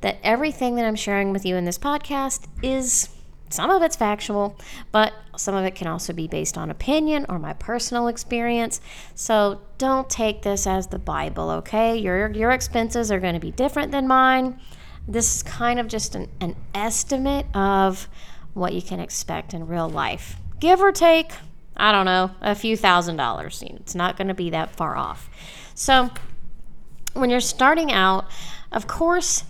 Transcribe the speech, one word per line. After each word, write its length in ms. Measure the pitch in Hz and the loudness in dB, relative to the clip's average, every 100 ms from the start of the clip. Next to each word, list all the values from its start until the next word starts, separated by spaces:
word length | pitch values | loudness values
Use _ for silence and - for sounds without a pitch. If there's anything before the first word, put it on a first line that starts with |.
that 160 | 202 - | -4 0
everything 520 | 208 233 302 285 247 240 | 2 2 0 0 0 2
that 100 | 226 | 0
I'm 100 | 214 | 0
sharing 380 | 208 202 196 | 0 0 0
with 100 | 196 | 0
you 120 | 190 185 | 0 0
in 100 | 175 | 0
this 120 | 175 | -2
podcast 680 | 285 294 - 285 269 - - - | -2 -2 -2 -2 -2 -4 -8 -6
is, 480 | 254 262 254 - - - - - - | -2 0 0 0 -2 -8 -18 -18 -10
some 160 | - 226 | -2 2
of 140 | 381 | 4
it's 140 | 330 - | 4 2
factual, 600 | 214 208 - 202 202 202 - - - | 0 0 -2 -2 -2 -4 -14 -14 0
but 200 | 214 214 - - - | 2 2 0 -12 -6
some 200 | - 196 | -2 0
of 80 | |
it 100 | 190 | 0
can 140 | 185 175 | -2 -6
also 240 | 170 - | -4 -6
be 160 | 170 160 | -6 -4
based 280 | 160 156 - | -4 -4 -4
on 140 | 160 | -6
opinion 560 | - - 302 302 302 294 | -4 0 2 2 0 -2
or 120 | 180 | -4
my 120 | 151 | -6
personal 520 | 156 - 233 - 240 240 | -6 -4 -4 -2 0 0
experience. 760 | 233 - 240 233 233 233 - - - - - | -2 -4 -2 0 0 0 -4 -10 -16 -14 -8
So 440 | - 220 202 196 - - | 2 4 4 0 -8 -2
don't 320 | 262 262 262 | 0 2 0
take 340 | - 220 208 | 0 0 0
this 260 | 202 202 196 | -2 0 0
as 180 | 190 185 | 0 -2
the 140 | 190 | -6
Bible, 500 | 180 147 156 160 160 | -4 -4 -4 -4 -2
okay? 460 | 160 165 214 226 226 | -4 -2 2 2 2
Your, 340 | 196 180 214 | 0 0 0
your 220 | 214 226 | 0 2
expenses 580 | 254 - 240 226 240 220 | 2 0 0 0 0 0
are 80 | 196 | 0
gonna 220 | 185 170 | 0 -2
be 100 | 165 | -4
different 400 | - 277 294 294 | 0 0 0 -2
than 160 | 277 262 | 0 4
mine. 540 | 262 262 262 254 254 - - - - - | 6 6 4 0 -4 -14 -16 -16 -14 -4
This 260 | 220 226 | 0 0
is 80 | - | 0
kind 380 | - - 240 240 | -4 -2 0 2
of 80 | 226 | 0
just 260 | 220 - | -2 -4
an, 160 | 185 220 - | -6 -8 -6
an 140 | 175 - - 196 | -6 -4 -6 -2
estimate 680 | 220 - - 269 269 277 285 | -2 -2 0 0 2 0 0
of 560 | 202 196 196 196 190 - - - - - | 2 4 6 4 2 -6 -12 -12 -10 -8
what 180 | 190 180 | -2 -2
you 100 | 175 | -2
can 180 | - 180 | -4 -6
expect 520 | 170 - - 160 160 | -6 -6 -4 -6 -6
in 140 | 170 160 | -8 -4
real 220 | 170 165 | -4 -2
life. 480 | 156 135 - - - - - | -2 -4 -4 -8 -10 -8 0
Give 200 | 320 370 | 6 6
or 120 | 392 | 6
take, 400 | 381 330 330 320 - - - - - | 6 6 6 2 -8 -14 -16 -10 2
I 140 | 214 | 4
don't 160 | 202 185 | 6 6
know, 240 | 185 185 - | 4 2 0
a 140 | 208 | -2
few 220 | 208 226 220 | 0 0 4
thousand 400 | 196 175 170 160 | 6 6 4 0
dollars. 480 | 123 95 78 - - | -2 -2 -8 -10 -12
You 40 | |
know, 80 | - | -12
it's 160 | - 180 | -8 -2
not 200 | 175 - | -2 0
gonna 180 | 190 | -2
be 160 | 185 175 | -2 -2
that 200 | 165 160 | -2 -4
far 240 | - 160 | -4 -4
off. 340 | - 135 - - - - - - | -2 -6 -8 -14 -14 -16 -16 -14
So 360 | - - 262 247 - - - - - - - - - - | -4 6 6 6 0 -4 -2 -2 -4 -6 -8 -10 -6 -4
when 160 | 254 247 | 0 2
you're 100 | 247 | 2
starting 500 | 240 - 262 330 302 | 0 4 4 6 4
out, 400 | 202 190 190 - - - - - | 4 6 4 0 -6 -6 -8 -4
of 160 | 226 - | -4 -4
course, 560 | - 330 349 339 - | 0 4 4 2 -2